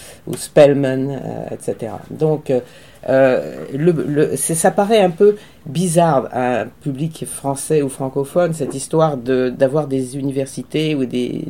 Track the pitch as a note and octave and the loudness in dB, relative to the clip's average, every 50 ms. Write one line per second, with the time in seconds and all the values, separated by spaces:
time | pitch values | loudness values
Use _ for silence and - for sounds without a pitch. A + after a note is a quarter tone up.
0 | - - - - - - E3 - - - - - D3+ C#3+ C#3+ C#3 C#3 C3 C3 C3 | -20 -20 -20 -18 -10 -10 -10 -8 -10 0 6 6 8 8 6 4 2 0 0 -2
1 | C3 C#3 C#3 B2+ - A2 A#2 A2+ A2+ A#2 A2 A2 - - A2 - B2 A2 G2+ - | -2 -4 -6 -8 -8 -10 -10 -8 -8 -10 -10 -10 -8 -8 -8 -6 -8 -10 -10 -12
2 | - - - - D3+ D#3 D#3 C3+ - - C3+ B2 B2 - - - - - - - | -12 -14 -6 -2 0 0 0 0 0 0 -2 -2 -2 -4 -16 -20 -20 -20 -20 -12
3 | - - C3 C3+ C3+ C3 B2+ G2+ D2 D#2 - C2 D#2 - - C3+ D3+ F3 E3+ D3 | -4 0 4 4 4 4 4 2 -2 -4 -10 -12 -12 -10 -6 0 2 2 2 2
4 | - - D3 C#3+ D3+ - - C3+ - - E3 E3 - F#3+ F#3 - G3+ G3 A#3 A3 | 0 -2 0 0 2 0 0 -4 -2 -2 -2 0 0 0 2 2 0 2 4 4
5 | F#3+ F3 E3 - G#3 G#3 G#3 G#3 - - - - - - C3 D3 F#3 F3+ D#3+ F3 | 4 2 4 4 4 4 4 2 -4 -18 -20 -20 -16 -8 -4 -2 -2 2 4 4
6 | E3+ E3 D3+ C3 A2 - - A#2+ B2+ B2 B2+ A2 G#2+ A2 - - - D3+ C3+ B2+ | 4 6 4 2 0 0 -4 -2 -2 0 0 0 -2 -4 -8 -10 -8 -8 -6 -4
7 | D3+ D#3+ D#3+ - - - - - - C#3 C#3 C3+ - - D#3 D#3 C#3+ C3+ - - | -6 -6 -6 -8 -12 -12 -12 -8 -4 -4 -4 -4 -2 0 0 2 2 0 -4 -6
8 | C#3 C3 C3 C#3+ C#3 C3+ - F3 F3 E3+ E3 D#3+ D3 B2 - C3+ - - - D#3+ | -8 -4 -2 -4 -4 0 0 0 0 0 0 -2 -4 -6 -4 -8 -8 -2 2 2
9 | D#3+ D#3+ D3 B2+ A#2 B2 C3 B2+ B2+ B2+ B2 B2+ C3+ C3 C3 D#3 D3 C#3 C3+ C3+ | 2 2 0 -2 -2 0 0 2 2 0 0 2 0 2 2 0 -2 0 -2 -4
10 | C3 B2 B2+ C#3+ C3+ C#3 C3 C#3 C3+ C3 - - A#2+ - - D3+ D#3 D#3 D#3 C#3+ | -4 -4 -6 -6 -6 -4 -4 -4 -6 -6 -8 -12 -12 -6 -4 -2 -2 0 0 -2
11 | C3 A#2+ B2 B2 B2 - - - - - | -2 -2 -2 -4 -4 -4 -4 -6 -6 -4